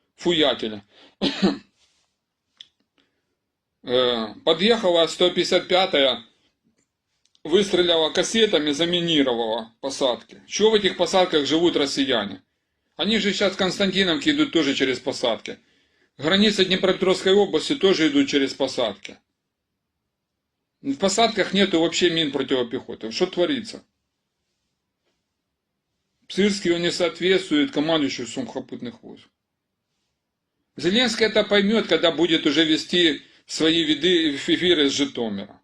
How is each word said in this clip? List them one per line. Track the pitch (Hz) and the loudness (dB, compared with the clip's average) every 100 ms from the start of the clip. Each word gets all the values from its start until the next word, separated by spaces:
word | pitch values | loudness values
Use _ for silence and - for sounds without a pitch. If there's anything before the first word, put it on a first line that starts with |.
| _ - | _ -8
фуятели. | 175 165 143 117 117 104 - _ - - | -2 0 0 0 -6 -10 -16 _ -20 -6
<coughs> | 143 - 190 - - _ _ _ _ _ _ _ _ _ - _ _ _ _ _ _ _ _ _ _ _ | -4 0 0 -2 -10 _ _ _ _ _ _ _ _ _ -20 _ _ _ _ _ _ _ _ _ _ _
Э, | - 123 123 117 110 - | -2 0 0 -2 -6 -4
подъехала | - 165 208 226 185 170 160 | -2 0 2 2 2 2 0
сто | - 180 | 2 0
пятьдесят | 180 165 180 - | 0 0 0 0
пятая, | 180 185 147 135 117 - _ _ _ _ _ _ _ _ _ _ _ 160 | 0 2 2 0 -2 -10 _ _ _ _ _ _ _ _ _ _ _ 0
выстреляла | 185 196 175 175 165 156 | 2 2 2 2 2 0
кассетами, | - - 226 214 170 151 | 0 0 2 2 2 0
заминировала | 143 170 175 170 156 131 117 113 117 113 _ | -2 -2 -2 0 2 2 0 -2 -4 -8 _
посадки. | 135 - 135 113 - - - | -10 -2 -2 -2 -8 -20 -8
Чего | - 214 | 2 4
в | 214 | 4
этих | 190 180 | 2 0
посадках | 170 190 180 160 135 | 0 2 2 2 2
живут | 160 170 156 | 2 2 2
россияне? | 139 - 135 117 101 92 _ _ _ _ _ - | -2 -2 0 0 -2 -10 _ _ _ _ _ -6
Они | 180 220 | -2 0
же | 202 | 0
сейчас | - 196 | 0 -2
в | 190 | 0
Константиновке | 185 - 196 180 190 151 151 | -2 0 0 0 0 0 0
идут | 147 151 | 0 0
тоже | 170 139 131 | 0 0 0
через | 135 127 | -2 -2
посадки. | 135 131 123 104 - - _ _ _ _ _ - | -6 -4 -2 -4 -8 -16 _ _ _ _ _ -6
Граница | 147 196 220 208 185 | 0 2 2 2 0
Днепропетровской | 180 190 185 185 185 190 | 0 0 0 0 2 2
области | 196 190 151 - 143 | 2 2 0 -2 0
тоже | 190 160 156 | 2 2 2
идут | 143 139 | 2 2
через | 143 135 | 0 -2
посадки. | - 135 - 113 98 - - _ _ _ _ _ _ _ _ _ _ _ _ _ _ _ _ | -2 -4 -2 -4 -6 -14 -20 _ _ _ _ _ _ _ _ _ _ _ _ _ _ _ _
В | 139 135 | -8 -2
посадках | 196 190 226 208 175 | 0 2 0 0 0
нету | 190 196 160 | 2 2 2
вообще | 165 - 180 | 2 2 0
мин | 165 151 | 2 -2
противопехоты. | 135 127 131 120 123 - - 113 | -2 -2 -2 -2 -6 -10 -12 -8
Что | - 180 | -4 -2
творится? | 180 170 139 - - _ _ _ _ _ _ _ _ _ _ _ _ _ _ _ _ _ _ _ _ _ _ _ _ - | 0 -2 -2 -6 -16 _ _ _ _ _ _ _ _ _ _ _ _ _ _ _ _ _ _ _ _ _ _ _ _ -10
Сырский, | - 208 202 175 | 0 0 0 -2
он | 170 | -2
не | 175 | -2
соответствует | - 170 - 175 185 - 147 139 | -2 -2 0 0 0 2 0 0
командующему | - 151 160 135 - 117 | 0 0 0 -2 -4 -10
сухопутных | - 117 135 131 117 117 - | -10 -8 -10 -12 -12 -14 -16
войск. | - - _ _ _ _ _ _ _ _ _ _ _ _ _ _ _ - | -20 -20 _ _ _ _ _ _ _ _ _ _ _ _ _ _ _ -6
Зеленский | 160 220 247 - 220 | -2 2 0 0 0
это | 220 | 2
поймет, | 208 202 196 226 202 | 2 2 2 0 2
когда | 160 165 | 2 2
будет | 143 170 160 156 | 0 0 2 2
уже | 139 160 | 2 2
вести | 151 - 175 165 139 - _ - | 0 -2 0 2 0 -10 _ -12
свои | - 160 165 | -2 0 2
виды, | 156 147 170 175 156 139 | 0 0 2 2 0 -2
эфиры | 151 156 180 160 143 | -2 0 2 2 2
с | |
Житомира. | 135 139 - 113 98 101 - | 0 -4 -4 -6 -8 -12 -18